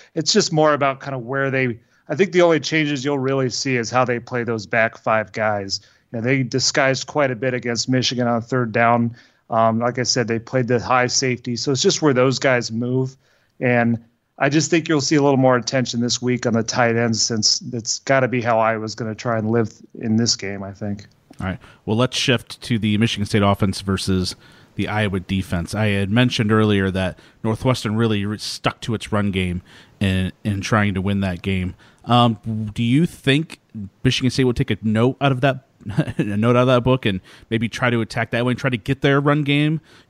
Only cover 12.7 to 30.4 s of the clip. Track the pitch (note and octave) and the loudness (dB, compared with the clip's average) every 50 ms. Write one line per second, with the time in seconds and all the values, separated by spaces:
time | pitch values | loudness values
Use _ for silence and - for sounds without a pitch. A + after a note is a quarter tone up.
12.7 | A2 A2+ B2 B2 B2+ C3 C3 C3 C3 _ _ _ _ _ _ _ _ - C#3 B2 | -6 -4 -4 -2 -2 -2 -2 -4 -6 _ _ _ _ _ _ _ _ -2 0 2
13.7 | B2 A#2+ A#2 A#2 A#2 A2+ - _ _ _ _ _ _ - C#3 C#3 C3+ D#3+ - - | 2 4 4 2 0 -2 -4 _ _ _ _ _ _ -2 0 2 2 2 2 2
14.7 | F3+ E3 D#3+ - D#3+ D3 C3 - E3 D3 C#3 C#3+ C#3 C3 C3 C3 B2+ A#2+ A2+ - | 0 0 0 0 0 0 0 2 2 2 4 4 4 4 4 4 4 2 0 -2
15.7 | - C3+ B2 - - A#2 A#2+ A#2+ - - B2 B2 B2 B2 - B2 A2 A2+ A2 - | -2 -2 -2 -2 -2 -2 -2 -2 -2 -2 -2 -2 -2 0 0 0 0 0 -2 -2
16.7 | - B2+ A#2+ A#2 A2+ A#2 A#2+ A#2 A2+ G#2 - - A#2 G#2+ G#2+ - - - F#3 B2 | 0 0 2 2 2 2 0 0 0 -2 -2 -2 -2 -2 0 0 0 -2 -4 -8
17.7 | B2 A#2 A2 - - - - - C3+ C3+ B2+ A#2+ B2 B2 G#2+ A#2+ A#2 A2+ A2+ A2+ | -8 -8 -6 -6 -8 -6 0 0 2 2 2 0 0 -2 0 0 0 2 2 0
18.7 | A2+ G#2+ A2 A2 G#2 - A#2+ A2 A2 - - B2 A#2 A2+ G#2+ A2 A2+ A#2 A2+ G#2+ | 0 -2 -4 -8 -8 -8 -8 -8 -8 -6 -4 -2 -2 0 0 2 2 2 0 0
19.7 | - - - - - - - A2+ A2 A2+ A#2+ A2 - - G2 G2 G2+ G2 G2 G2 | -4 -14 -20 -20 -14 -8 -2 0 2 2 2 0 0 -2 -4 -10 -10 -10 -10 -12
20.7 | G2+ - G#2+ G#2 G2+ F#2+ - - _ _ _ _ - - F#2+ F#2+ F2 - - - | -12 -10 -8 -8 -8 -8 -12 -20 _ _ _ _ -14 -8 -6 -6 -6 -8 -12 -20
21.7 | - _ - G2+ G#2+ A2+ B2+ B2+ - - - - B2 A#2 - - - - - - | -20 _ -6 -2 0 0 0 0 -2 -2 0 0 0 0 -2 -8 -18 -12 -4 -2
22.7 | B2 G#2+ G#2 G#2+ G#2+ G#2 A2+ A#2 - G2+ G#2 - - G#2+ G2+ G2+ G2+ - A2 F#2+ | -2 0 2 0 2 2 2 0 0 -4 -4 0 0 2 2 2 2 2 0 -2
23.7 | F#2 - - G2 F#2+ F#2 - - F#2 F#2 F2+ - - - - - - - - _ | -2 -4 -2 -2 -2 -2 0 0 0 0 0 -2 -6 -12 -18 -20 -20 -20 -20 _
24.7 | - - G2 D#2 G#2 G#2+ A2 G2+ F#2 F#2+ F2 - G2 F#2+ F#2 - F#2 F2 E2 - | -8 -6 -6 -4 -2 -2 0 0 -2 -4 -4 -2 -2 -2 -2 -2 -4 -4 -4 -4
25.7 | - G#2 A2 G#2 G2+ G2 G2 F#2+ G#2+ A#2+ B2+ B2 - - A#2 G#2 A2 A2 G#2+ G#2+ | -2 -2 0 0 0 0 0 0 2 2 2 2 2 0 0 2 4 4 4 4
26.7 | G#2 G2 F#2+ F#2+ F2+ F#2+ F#2 F2+ - - - - _ _ - A2 A2 - - C3 | 4 2 2 0 0 -2 -2 -4 -4 -8 -18 -20 _ _ -4 -4 -4 -2 0 -2
27.7 | B2 - - G#2+ G#2+ A2 A#2 A2 A2 G2+ G2 G#2 G#2+ - - - - - - B2+ | -2 -2 -2 -2 0 0 0 0 0 0 -2 -4 -6 -8 -8 -10 -10 -4 -4 -4
28.7 | - - - - A2 G2+ - - A2 G#2 G2+ G2+ F#2 F#2+ F#2 F2+ F2 F2+ - - | -4 -4 -6 -6 -6 -4 -4 -2 -2 0 0 0 0 -2 -2 -2 -4 -6 -8 -12
29.7 | - - - _ _ - G2+ F#2+ F#2 F#2 F#2 F2 - _ | -20 -20 -20 _ _ -2 0 0 2 2 0 -2 -6 _